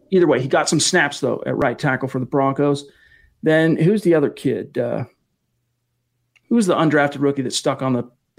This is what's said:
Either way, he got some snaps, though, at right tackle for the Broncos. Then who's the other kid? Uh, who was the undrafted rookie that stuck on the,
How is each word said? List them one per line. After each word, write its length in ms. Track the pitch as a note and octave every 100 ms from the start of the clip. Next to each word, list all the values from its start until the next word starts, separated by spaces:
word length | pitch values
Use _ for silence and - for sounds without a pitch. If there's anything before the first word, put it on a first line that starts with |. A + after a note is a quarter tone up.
| _
Either 160 | F#3+ E3
way, 140 | B2
he 80 | C3
got 200 | E3+ D3
some 120 | E3
snaps, 400 | - F3+ C#3+ -
though, 220 | B2+ A2+ -
at 100 | C3
right 220 | C#3 G#2+
tackle 300 | C#3+ B2+ C3
for 100 | C3
the 80 | B2
Broncos. 580 | C#3+ C3+ C3+ C#3+ C#3+ - _ _ _ _ _
Then 340 | D#3 D#3 D#3+ D3+
who's 260 | E3 G#3+
the 120 | -
other 160 | D#3+ C#3+
kid? 460 | - C3+ A2+ - B2
Uh, 280 | A#2+ A2+ A#2+ _ _ _ _ _ _ _ _ _ _ _ _ _ _
who 80 | A#3
was 100 | F#3
the 80 |
undrafted 460 | B2+ D#3+ D3 C#3+ C#3+
rookie 220 | C#3 C#3
that 100 | B2
stuck 300 | - D3+ C3
on 100 | C3
the, 120 | B2 A#2+ _ _